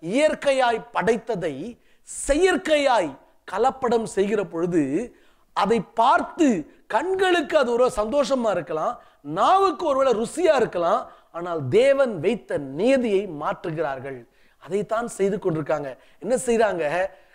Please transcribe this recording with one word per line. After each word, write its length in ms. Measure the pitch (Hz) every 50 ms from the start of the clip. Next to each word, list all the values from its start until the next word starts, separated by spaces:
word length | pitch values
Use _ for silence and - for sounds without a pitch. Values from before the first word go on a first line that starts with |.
இயற்கையாய் 800 | - 170 220 277 311 302 294 - - 285 269 262 247 240 233 202 160 -
படைத்ததை 640 | - 175 180 214 240 208 - - 220 170 175 160 135 135 185 240 226 _ _ _ _ _ _ -
செயற்கையாய் 1000 | - - - - 277 320 370 370 349 - - 311 302 294 277 269 240 208 175 143 131 - - _ _ _ _ -
கலப்படம் 540 | 180 208 220 202 208 - 254 233 240 233 220
செய்கிற 360 | - - 190 202 202 226 202 190
பொழுது 720 | 170 170 165 180 175 180 160 139 131 147 196 247 233 - _ _ _ _ _ _ _
அதை 280 | - 170 202 196 233 220
பார்த்து 680 | - - - 226 233 254 226 - - - - - 311 262 208 156 - - - _ _
கண்களுக்கு 720 | - 208 233 320 370 381 381 381 370 349 339 285 - 330 302
அது 140 | 254 240
ஒரு 180 | 233 233 254 240 -
சந்தோஷமா 540 | 208 214 220 277 294 254 190 269 247 226 214
இருக்கலாம், 500 | 185 175 151 - 156 156 170 233 240 - - - _ _
நாவுக்கு 680 | - 147 156 190 233 302 370 392 392 370 285 - 359
ஒருவேளை 260 | 294 269 269 269 262
ருசியா 420 | 226 208 233 - - 311 359 320 294
இருக்கலாம், 540 | 254 220 151 - 175 170 175 214 - - - - _ _ _
ஆனால் 360 | - 170 175 180 170 160 135 123
தேவன் 520 | 151 220 262 277 269 277 269 233 208 151
வைத்த 380 | 147 202 240 - - - 185 156
நியதியை 680 | 143 131 135 160 214 254 269 262 240 220 196 190 208 185
மாற்றுகிறார்கள். 920 | 156 143 151 190 190 - - 175 156 165 156 143 135 131 131 139 135 120 117 _ _ _ _ _ _ _
அதைத்தான் 460 | - 151 185 208 202 - 220 226 240 226
செய்து 280 | - - 196 196 214
கொண்டிருக்காங்க. 600 | 185 - 185 160 160 143 - 156 147 143 135 120 _ _ _ _ -
என்ன 140 | 151 208 262
செய்றாங்க? 480 | 226 - 240 233 220 226 202 185 170 151 143 160 180 196 - - - _ _